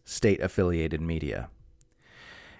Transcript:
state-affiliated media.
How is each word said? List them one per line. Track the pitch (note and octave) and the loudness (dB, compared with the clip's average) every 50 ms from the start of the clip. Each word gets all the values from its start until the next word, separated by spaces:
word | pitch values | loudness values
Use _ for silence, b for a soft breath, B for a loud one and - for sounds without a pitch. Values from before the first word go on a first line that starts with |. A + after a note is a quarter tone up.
| _ | _
state-affiliated | - - - - G#2+ G2+ - - F#2 - - F#2+ F2+ F2 E2 D#2+ D#2+ D#2+ D#2 | -12 -6 2 4 4 4 4 0 -2 2 2 2 2 2 2 0 0 0 -2
media. | D#2+ E2 E2 D#2+ D#2 C#2+ A1 - - - - - - - - _ - _ _ b b b b b b b b b b b b | -2 -2 -2 -2 -2 -4 -4 -6 -6 -10 -14 -20 -20 -20 -20 _ -20 _ _ b b b b b b b b b b b b